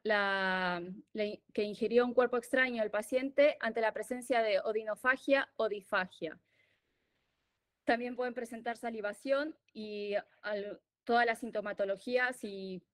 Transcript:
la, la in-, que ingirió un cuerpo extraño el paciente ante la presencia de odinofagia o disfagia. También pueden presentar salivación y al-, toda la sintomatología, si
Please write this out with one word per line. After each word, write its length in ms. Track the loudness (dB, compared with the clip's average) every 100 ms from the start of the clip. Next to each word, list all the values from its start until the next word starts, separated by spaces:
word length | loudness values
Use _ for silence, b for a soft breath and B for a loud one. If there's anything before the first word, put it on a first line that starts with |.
la, 760 | 0 2 2 2 2 2 0 -2 -6 -12 -12
la 100 | -4
in-, 180 | -4 -4 _
que 120 | -4
ingirió 400 | -4 -2 2 4
un 100 | 4
cuerpo 220 | 4 2 0
extraño 440 | 0 2 2 2
el 80 | -2
paciente 640 | -2 -2 -2 0 6 4 4
ante 220 | -2 0
la 120 | 0
presencia 480 | 0 -6 -8 0 2
de 200 | 4 2
odinofagia 920 | 2 -2 -2 -2 0 0 4 4 2 0
o 120 | 0
disfagia. 720 | 0 0 -2 -2 -4 -10 -10 _ _ _ _ _ _ _ _ _ _ _ _ _ _
También 320 | 0 0 0
pueden 200 | -4 -4
presentar 420 | -4 -8 -8 -8 -6
salivación 840 | -8 -6 -6 -6 -2 0 0 -8 _
y 420 | -12 -10 -8 -4 -4 -4 b
al-, 380 | -6 -6 -6 -12 _ _
toda 220 | 0 2
la 100 | 2
sintomatología, 1000 | 0 -6 -6 -6 -4 -2 -2 0 0 0
si 520 | -2 -8 -8 -8 -10 -12